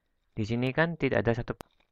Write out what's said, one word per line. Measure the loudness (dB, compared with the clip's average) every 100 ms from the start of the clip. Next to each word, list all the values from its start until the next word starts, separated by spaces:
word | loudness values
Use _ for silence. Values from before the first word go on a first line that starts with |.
| _ _ _
di | -6 -4
sini | -2 0
kan | 0 0 0
tidak | 0 2 2
ada | 0
satu, | -2 -8 -12 _ _